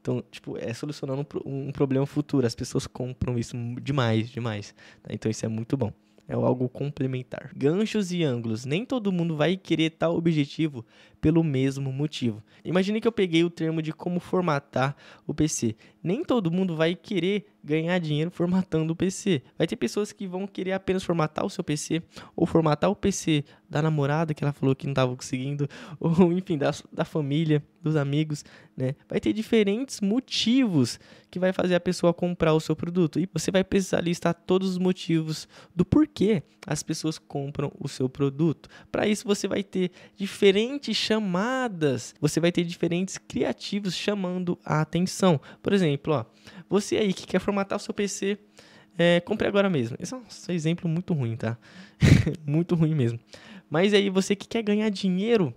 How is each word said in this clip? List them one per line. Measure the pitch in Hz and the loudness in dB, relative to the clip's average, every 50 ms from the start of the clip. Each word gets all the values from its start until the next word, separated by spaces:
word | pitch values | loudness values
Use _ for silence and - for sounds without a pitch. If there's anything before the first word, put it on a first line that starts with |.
Então, | _ 143 127 123 - _ | _ -2 -4 -4 -4 _
tipo, | - - - 147 - - | -18 -16 -12 -10 -10 -8
é | - 98 117 | -6 -8 -6
solucionando | - - 147 143 - - 139 131 135 | -6 -8 -8 -8 -8 -6 -6 -4 -6
um | 147 | -6
pro-, | - - - - | -6 -8 -8 -8
um | - 139 135 135 135 | -6 -8 -6 -6 -8
problema | 139 - 147 135 131 131 139 | 0 0 0 2 4 2 0
futuro. | 139 - 147 147 - - 139 123 | 0 0 -4 -2 0 2 2 2
As | 117 110 | 2 0
pessoas | - 127 - - 120 - | -4 -8 -4 -4 -4 -4
compram | - _ - 127 123 127 _ - - 123 120 | -4 _ -8 -8 -8 -4 _ -4 -2 -2 -2
isso | 117 - - | -4 -4 -6
mu-, | 123 120 117 120 127 | -8 -6 -6 -8 -8
demais, | 120 127 139 139 123 117 110 110 107 120 | -4 -2 0 2 2 4 2 2 0 -2
demais, | - 117 120 120 107 104 101 - - - - - - - | -6 -6 -6 -6 -6 -6 -10 -12 -18 -20 -20 -20 -20 -20
tá? | _ - | _ -10
Então, | - 104 - 113 | -10 -4 -4 -4
isso | - - - | -4 -2 -4
é | 113 | -4
muito | 110 110 113 - - | -4 -6 -2 -2 -2
bom. | 139 117 104 - _ _ _ _ - _ | -2 -2 -4 -4 _ _ _ _ -20 _
É | - 139 | -6 -4
algo | 120 120 123 127 127 127 123 | 0 2 2 2 2 0 -4
complementar. | _ - 139 143 147 - 135 131 131 127 123 _ - - - - - | _ -6 -6 -6 -4 -4 -4 -4 -4 -6 -8 _ -12 -12 -12 -14 -8
Ganchos | - 127 143 165 190 220 208 - 214 202 175 | 0 0 2 2 2 0 0 0 -2 -2 -2
e | 180 175 165 | -2 0 0
ângulos. | 147 123 120 113 117 110 110 127 | 0 0 -2 -2 -4 -4 -4 -4
Nem | 127 143 180 247 | -4 -4 -4 -2
todo | - 277 254 208 196 | -2 -4 -2 -2 -2
mundo | 185 175 170 170 160 | 0 0 0 -2 0
vai | 147 151 160 190 | 0 2 0 0
querer | 185 _ - 165 156 160 160 | -2 _ -2 0 0 0 -2
tal | - _ - 165 170 | 0 _ -2 0 0
objetivo | 165 165 175 165 151 139 143 - - 160 156 143 120 107 _ _ - - - _ _ | 2 2 2 2 2 0 -2 -2 -2 -2 -2 -2 -8 -14 _ _ -20 -20 -20 _ _
pelo | - 156 165 165 165 | 0 4 4 4 2
mesmo | 156 139 131 131 135 135 139 139 135 | 2 2 2 0 0 0 -2 -6 -6
motivo. | 131 135 147 151 - - 123 117 104 107 - _ _ - | -4 -4 -4 -4 -4 -2 -2 -2 -2 -4 -12 _ _ -14
Imagine | _ - 151 185 190 196 214 226 | _ -2 0 0 2 2 -2 0
que | 220 233 | -2 -2
eu | |
peguei | 220 - 196 180 160 165 170 | 0 0 0 2 4 2 2
o | 175 | 2
termo | 170 - 160 160 160 165 | 0 -2 -4 -2 -2 -2
de | 160 156 | -4 -4
como | 160 _ - 175 180 180 | -8 _ -6 -4 -4 -4
formatar | - - - 185 180 170 147 139 - _ - 131 131 139 143 - - - - - _ | -4 -2 -2 0 2 2 0 0 -2 _ -2 0 0 0 -2 -6 -16 -20 -20 -14 _
o | - | -8
P | 147 - 151 156 | -2 0 0 0
C. | - - - 113 107 _ - - _ _ | 0 -2 -2 -4 -4 _ -14 -20 _ _
Nem | - 156 185 262 | -4 -2 -2 -2
todo | 349 - 269 240 190 170 | 0 0 0 0 2 0
mundo | 165 185 190 185 165 | 0 0 0 0 0
vai | 156 160 165 180 | 0 0 0 0
querer | 170 _ - 214 180 160 185 202 202 - _ _ _ | -4 _ -4 -2 0 0 0 -2 -2 -4 _ _ _
ganhar | - 147 151 160 160 170 180 185 | -4 -2 -2 0 0 0 0 0
dinheiro | 170 151 151 147 156 175 | 0 0 0 0 0 -2
formatando | - - 175 175 180 190 180 _ - 160 160 160 | -2 -2 0 2 2 0 0 _ 0 0 0 0
o | 165 | 0
P | 170 180 190 | 0 0 -2
C. | 185 - - 202 180 127 - - _ | -2 -2 0 0 0 0 -2 -8 _
Vai | _ 156 | _ -2
ter | 170 220 | -2 0
pessoas | - - 226 - 208 208 208 | -4 -4 -2 -2 -2 -4 -4
que | - _ 202 | -6 _ -10
vão | 185 175 185 196 | -8 -6 -6 -6
querer | 202 _ - 185 185 | -6 _ -6 -4 -2
apenas | 190 190 190 - 185 185 | -4 -4 -2 -2 -2 -2
formatar | - - 175 170 156 156 _ - - | 0 -2 0 0 0 0 _ -4 -4
o | 202 | -4
seu | - - 170 | -4 -6 -4
P | - 151 151 | -4 -4 -4
C | - - 160 160 - _ _ - - - _ | -2 -4 -4 -4 -4 _ _ -20 -20 -12 _
ou | - 165 | 0 0
formatar | - - 170 160 156 147 - - 180 | 4 4 4 4 4 2 2 2 0
o | 208 | 0
P | - - 202 | 0 -2 -2
C | 190 - - - 156 147 139 - - _ _ _ | -2 0 0 0 0 0 0 -4 -16 _ _ _
da | - 143 | -2 0
namorada | 151 160 156 151 139 139 143 156 170 156 151 | 0 2 2 2 2 2 2 0 0 -2 -2
que | - - | -2 -2
ela | 143 | -2
falou | 143 - - 135 135 | -2 2 2 2 2
que | - - | 2 -2
não | 143 | -2
tava | 139 135 131 127 123 | 2 2 2 2 0
conseguindo, | 127 - - - 127 127 139 143 143 143 139 - - - | -4 -6 -6 -6 -4 -4 -4 -2 -2 -4 -4 -4 -12 -16
<laughs> | - 156 - | -16 -12 -2
ou | - 165 165 160 190 170 | 0 2 6 6 6 6
enfim, | 170 185 185 - 175 143 | 6 2 0 -2 -2 0
da, | 139 139 147 - - - | 2 0 0 -2 -10 -14
da | - - 165 | -4 -4 -4
família, | - - 165 147 135 143 151 165 156 151 147 147 _ _ _ | -2 -2 -2 0 0 0 0 2 4 2 2 0 _ _ _
dos | - 151 156 | -4 0 0
amigos, | 151 139 139 139 151 156 156 151 - - - - - - - _ | 0 0 2 0 0 0 0 -4 -8 -8 -18 -20 -20 -20 -20 _
né? | - 131 131 143 _ _ _ | -4 -4 -4 -4 _ _ _
Vai | - 214 | -6 -2
ter | - 226 | 0 0
diferentes | 214 214 220 - - 226 208 196 196 226 277 - - - | -2 -2 -2 2 2 4 4 2 0 -2 -4 -8 -6 -4
motivos | 208 196 202 262 - - - - - 220 233 269 262 220 180 147 123 117 - - - - - - _ _ | -2 0 0 0 -2 -4 -4 -2 2 4 4 4 4 4 4 2 2 2 0 -10 -16 -20 -20 -20 _ _
que | - 180 | -4 -2
vai | 180 185 185 | 0 0 0
fazer | - - 185 180 | 0 0 2 2
a | 175 | 2
pessoa | 175 - 175 - - 170 | 2 0 -2 2 2 2
comprar | 165 - - 175 180 - - 160 | 2 2 -2 -2 0 2 2 4
o | 156 160 | 4 4
seu | 160 - 160 | 2 0 -4
produto | - - 170 175 185 175 151 - 151 | -4 -4 -4 0 0 0 2 2 -2
e | 175 190 | -4 -2
você | - 165 - - | -4 -4 -2 2
vai | 190 190 190 | 2 2 2
precisar | - - 196 190 - - - | 4 2 0 0 2 0 0
listar | 175 170 175 - - 170 170 | 0 0 -2 0 0 -2 -2
todos | _ _ - 180 190 190 190 | _ _ 0 0 2 2 0
os | 185 180 | -2 0
motivos | 185 185 180 - - - 165 160 160 156 156 - - _ - - - _ _ | 2 0 0 0 -2 0 0 0 0 -2 -6 -8 -10 _ -20 -20 -20 _ _
do | 170 175 | -2 2
porquê | - - 285 311 - _ - 190 202 226 160 - _ _ _ - | 4 6 4 4 4 _ 0 2 2 2 0 -2 _ _ _ -6
as | - 151 147 | -6 -4 -4
pessoas | - - 165 - - 156 160 - | -4 -6 -6 -4 -2 -4 -4 -4
compram | _ _ - 147 139 139 143 - 143 139 - - | _ _ -8 -6 -6 -6 -4 -4 -4 -4 -6 -8
o | - 143 | -10 -10
seu | - - 131 127 | -4 -2 -2 -2
produto. | - - 139 139 135 139 165 165 139 _ - - - - - _ | 0 0 0 0 2 2 2 2 2 _ -8 -20 -20 -20 -20 _
Pra | - - - 208 | -2 0 2 2
isso | 214 - - | 0 -2 0
você | 220 208 - - 202 | -2 -2 0 0 -2
vai | 202 208 | -2 -2
ter | 196 _ - 190 185 175 _ - - - _ | -4 _ -2 -2 -2 -2 _ -10 -20 -20 _
diferentes | _ 196 196 - - - 196 185 202 220 247 277 285 - - 208 | _ -8 -8 -2 4 6 6 6 6 2 0 -4 -6 -6 -4 -4
chamadas, | - - - 220 220 214 196 175 180 202 240 262 262 254 240 196 170 156 143 127 120 - - - _ | -2 0 0 0 0 0 0 0 0 0 0 0 0 -2 -2 -2 0 0 0 0 0 -4 -10 -10 _
você | - 151 - 165 | -2 0 0 2
vai | 160 175 | 2 2
ter | 175 - 175 | 2 2 -2
diferentes | 170 175 - - 170 170 175 190 190 - - | -2 -4 -4 -2 0 0 0 -2 -4 -6 -14
criativos | _ _ - 240 277 359 - - - - - 208 202 190 165 | _ _ -4 -2 -2 -2 -2 -4 -6 -6 -6 -4 -4 -4 -4
chamando | - - - 202 202 190 180 180 180 185 175 175 - _ | -2 -2 -2 -2 -2 -2 -4 -4 -4 -2 -4 -4 -6 _
a | - 147 151 | -2 0 0
atenção. | 156 - - 170 180 180 - - 190 185 165 139 - - - _ | 0 0 0 0 0 0 0 2 4 4 4 4 0 -8 -20 _
Por | _ - | _ 0
exemplo, | 196 202 185 151 143 139 _ 151 156 | 2 4 4 2 0 0 _ 0 0
ó, | 131 117 - _ _ _ - - - 165 _ | 0 -2 -6 _ _ _ -20 -20 -20 -8 _
você | - 202 202 - - | 0 0 0 0 0
aí | - 220 196 | 0 2 0
que | 180 - - | -2 -4 -6
quer | - - 214 | -2 -2 0
formatar | - - 202 202 196 196 - | 0 0 -2 -2 -2 -2 -4
o | 208 | -6
seu | - - | -4 -6
P | 214 - 208 | -4 -4 -4
C, | 196 - - - 196 202 202 - _ _ - - - - - - _ _ | -4 -4 -4 -4 -4 -4 -4 -8 _ _ -20 -20 -20 -20 -20 -20 _ _
é, | - 170 175 175 175 | 2 4 4 4 4
compre | 175 - 214 - 208 202 | 2 0 -2 0 0 2
agora | 196 202 196 196 | 4 4 2 4
mesmo. | 180 143 120 113 127 - | 2 0 0 -2 -4 -8
Esse | - 175 262 | -8 -10 -10
é | |
um | 254 233 - - - - - | -12 -12 -16 -20 -16 -8 -4
exemplo | 180 175 151 160 170 175 - 170 | -4 -2 0 0 -2 0 -2 -2
muito | 156 165 185 - | -2 -2 -2 -2
ruim, | 180 147 127 113 113 | -2 -2 0 -2 -4
tá? | 110 - 113 117 - _ - - - - - _ _ | -4 -4 -4 -4 -6 _ -20 -20 -20 -20 -20 _ _
<laughs> | - - - - - 160 143 - 156 | 6 8 8 8 6 2 -2 -4 -4
Muito | 147 143 160 175 - 180 | 0 0 0 2 2 2
ruim | 160 165 156 160 | 2 2 2 2
mesmo. | 151 123 117 117 117 _ _ - - - - 214 - _ _ | 2 0 0 -2 -4 _ _ -20 -20 -20 -20 -20 -20 _ _
Mas | 143 156 185 208 | 0 2 4 6
aí | 208 202 202 196 | 4 4 2 4
você | 185 190 190 - 202 | 2 0 2 2 -2
que | 196 - | -2 -2
quer | - - 226 | -6 -4 -2
ganhar | 220 208 208 208 214 220 | 0 2 2 2 2 0
dinheiro | 202 190 - 190 180 180 196 226 240 220 180 131 120 | -2 0 0 0 0 0 2 2 4 4 2 2 -2